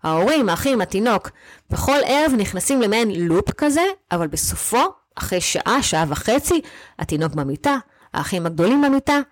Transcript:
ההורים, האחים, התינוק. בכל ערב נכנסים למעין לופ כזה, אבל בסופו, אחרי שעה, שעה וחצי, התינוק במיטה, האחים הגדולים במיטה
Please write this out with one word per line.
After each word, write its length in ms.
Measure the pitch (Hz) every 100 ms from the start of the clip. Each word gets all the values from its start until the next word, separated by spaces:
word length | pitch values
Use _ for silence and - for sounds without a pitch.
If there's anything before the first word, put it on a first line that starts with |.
ההורים, 460 | 160 160 196 311 220
האחים, 320 | 170 277 254
התינוק. 480 | 180 190 233 202 - - - - _
בכל 280 | - - 285 -
ערב 260 | 277 311 254
נכנסים 440 | 196 185 - 269
למעין 300 | 220 220 226
לופ 400 | 175 170 170 208
כזה, 340 | - 294 285 370 381 _
אבל 160 | 175 160
בסופו, 560 | 160 - - - 233 359 - _ -
אחרי 260 | - 185
שעה, 420 | - - - 247
שעה 220 | - 160 160
וחצי, 540 | 147 - 254 - 339 - - - -
התינוק 340 | 156 151 160
במיטה, 440 | 147 139 147 285 277 - _ _
האחים 320 | - 143 185 165
הגדולים 360 | 165 175 277
במיטה 380 | 285 277 277 285 269